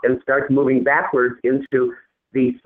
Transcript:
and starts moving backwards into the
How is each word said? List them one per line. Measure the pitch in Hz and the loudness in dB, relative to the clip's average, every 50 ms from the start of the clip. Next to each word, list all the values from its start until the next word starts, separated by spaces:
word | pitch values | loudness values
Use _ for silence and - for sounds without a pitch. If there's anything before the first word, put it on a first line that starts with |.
| - | -2
and | 123 127 123 | -2 -2 -2
starts | - - 135 143 143 139 | -2 -2 -2 0 0 0
moving | 135 139 143 127 135 127 123 | 0 2 2 2 2 2 2
backwards | 139 143 165 180 - - 131 123 123 123 - - | 2 0 0 0 0 0 0 0 0 -2 -2 -2
into | 123 131 139 135 - 139 131 127 120 120 - - _ _ _ _ _ | -2 -2 -2 -4 -2 -2 -2 -2 -2 -4 -8 -18 _ _ _ _ _
the | - 135 127 123 123 - - | -2 0 0 0 -2 -2 -2